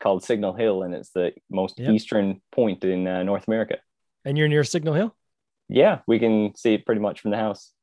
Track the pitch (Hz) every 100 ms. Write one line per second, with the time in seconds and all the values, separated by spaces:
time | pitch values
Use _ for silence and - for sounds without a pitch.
0 | 107 95 - 113 101 92 113 95 92 87
1 | - 92 87 - - 95 92 - 123 107
2 | - 110 98 98 _ - 113 92 92 92
3 | 92 92 92 98 - 110 110 - _ _
4 | _ _ 139 147 151 151 143 175 156 151
5 | 214 - _ _ _ _ - 120 202 156
6 | - 113 113 110 104 - 120 107 - 107
7 | 104 87 107 104 110 101 - _